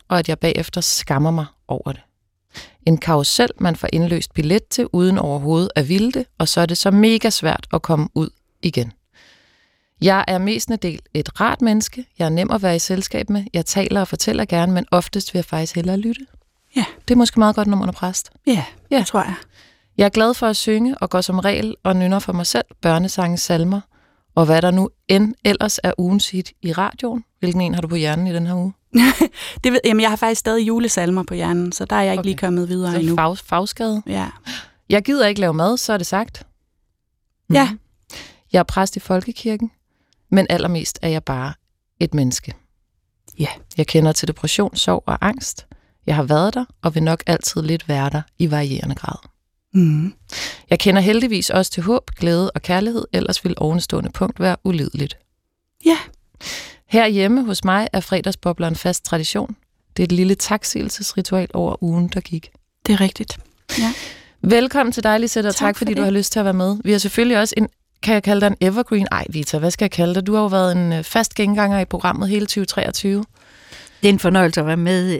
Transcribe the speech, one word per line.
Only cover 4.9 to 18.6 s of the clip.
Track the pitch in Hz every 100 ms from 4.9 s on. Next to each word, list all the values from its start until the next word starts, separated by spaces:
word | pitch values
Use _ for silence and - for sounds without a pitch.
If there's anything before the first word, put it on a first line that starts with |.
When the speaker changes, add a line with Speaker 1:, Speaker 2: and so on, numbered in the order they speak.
Speaker 1:
uden | 175 180 196
overhovedet | 147 143 143 160 190
at | - 139
ville | 190 226
det, | 262 254 -
og | 160
så | -
er | 170
det | 175
så | 202
mega | 202 220 226 226
svært | - 160 - -
at | 165
komme | - 156 151
ud | - 160 _ _ _
igen. | 175 135 117 - _ _ - _ _ _ _ _ _ -
Jeg | 180 190 -
er | 185
mestendel | 190 226 - 226 180 156 -
et | 151 147 -
rart | 220 -
menneske. | 233 214 214 - 254 -
Jeg |
er | 160
nem | 160 190
at | 220
være | 190 170
i |
selskab | - 185 - - -
med. | 202 196
Jeg | 175 160
taler | 196 190 202
og | 185
fortæller | 165 - 220
gerne, | 214 170 175
men | 185 -
oftest | 180 - 202 -
vil | 180
jeg |
faktisk | 170 160 160
hellere | 170 170 190
lytte." | 220 233 269 - _ _ _ -
Speaker 2:
Ja. | 202 - -
Speaker 1:
Det |
er | 240
måske | 233 -
meget | 214 214
godt, | 208
når | 202
man | 190
er |
præst. | 190 180 185 - _ -
Speaker 2:
Ja, | 220